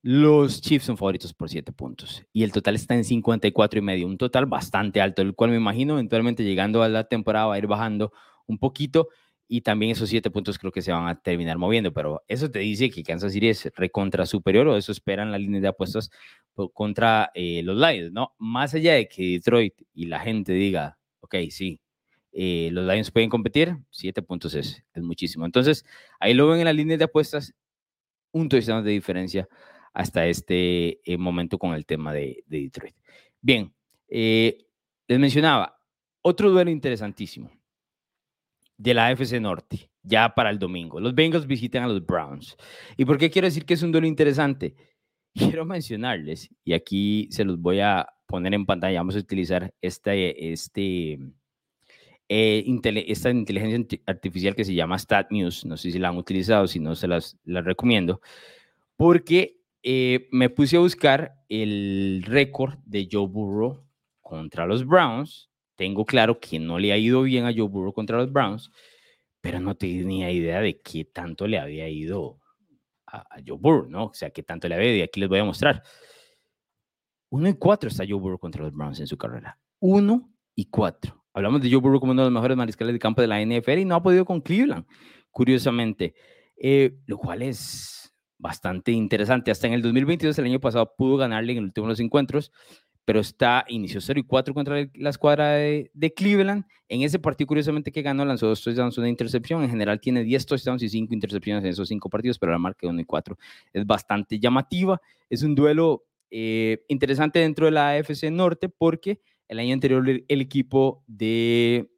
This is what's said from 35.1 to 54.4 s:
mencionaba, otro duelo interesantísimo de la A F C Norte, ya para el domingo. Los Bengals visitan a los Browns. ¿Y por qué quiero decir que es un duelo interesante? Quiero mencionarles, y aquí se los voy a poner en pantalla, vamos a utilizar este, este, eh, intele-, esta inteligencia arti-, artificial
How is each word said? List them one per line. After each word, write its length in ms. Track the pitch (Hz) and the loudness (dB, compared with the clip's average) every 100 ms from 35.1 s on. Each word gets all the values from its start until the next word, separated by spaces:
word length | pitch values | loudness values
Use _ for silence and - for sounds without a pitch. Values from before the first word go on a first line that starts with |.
| 127 | 4
mencionaba, 600 | 139 143 156 131 90 _ _ _ _ _ | 4 4 4 2 0 _ _ _ _ _
otro 300 | 170 175 202 | 0 4 6
duelo 180 | 185 175 | 6 4
interesantísimo 800 | 156 135 113 104 - 95 - 57 _ _ _ _ _ _ _ _ _ _ _ _ _ | 0 -2 -4 -6 -10 -14 -12 -20 _ _ _ _ _ _ _ _ _ _ _ _ _
de 180 | 110 | 2
la 120 | 117 117 | 4 4
A 60 | |
F 120 | 123 127 | 2 -2
C 140 | 120 | -2
Norte, 500 | 104 85 _ - - _ | -4 -6 _ -12 -12 _
ya 320 | - 110 113 - | 0 4 4 4
para 140 | 110 | 0
el 100 | 104 | 0
domingo. 400 | 92 90 85 82 | -4 -6 -8 -6
Los 160 | 113 127 | -2 2
Bengals 320 | 160 165 139 | 2 2 -2
visitan 360 | 131 117 127 | -4 -2 -4
a 40 | 123 | -2
los 180 | 98 82 | -2 -2
Browns. 520 | 87 73 69 - - - - - - | -4 -4 -14 -18 -20 -20 -20 -14 -2
¿Y 80 | 131 | 2
por 120 | 143 | 2
qué 120 | 160 | 2
quiero 180 | 190 185 | 2 0
decir 160 | 160 | -2
que 120 | 143 170 | -2 0
es 80 | |
un 100 | 170 | 2
duelo 120 | 160 160 | 2 2
interesante? 680 | 156 147 139 143 135 85 _ _ _ _ _ _ | 2 2 4 0 -2 -8 _ _ _ _ _ _
Quiero 300 | - - 160 | 0 0 0
mencionarles, 840 | 165 180 - 110 123 101 76 82 - _ - | -6 -6 -6 -6 -4 -6 -6 -12 -14 _ -2
y 80 | |
aquí 560 | 82 - 98 101 107 101 | -2 0 -2 0 0 -4
se 140 | - 101 | -2 -2
los 120 | 87 | 0
voy 220 | 85 95 | 0 2
a 260 | 101 95 - _ _ | 2 0 -2 _ _
poner 280 | 92 92 | -4 -2
en 120 | 104 98 | -2 0
pantalla, 340 | 92 95 90 | -2 -2 -2
vamos 160 | 90 101 | -2 -4
a 40 | |
utilizar 540 | 95 95 87 90 92 _ | -4 -4 -2 -2 -4 _
este, 720 | 90 - 104 101 90 - 82 | -8 -6 -2 0 -2 -4 -8
este, 680 | 82 - - 98 90 80 73 67 _ _ _ _ _ _ _ _ _ _ | -8 -8 -6 -4 -4 -6 -8 -14 _ _ _ _ _ _ _ _ _ _
eh, 360 | 107 110 107 104 | 2 4 2 0
intele-, 400 | 123 113 107 95 | 0 0 -2 -4
esta 220 | 104 123 | -2 0
inteligencia 480 | 123 104 98 110 117 | 0 0 -2 -2 -2
arti-, 240 | 113 - - | -4 -8 -6
artificial 500 | 92 95 90 | -6 -4 -2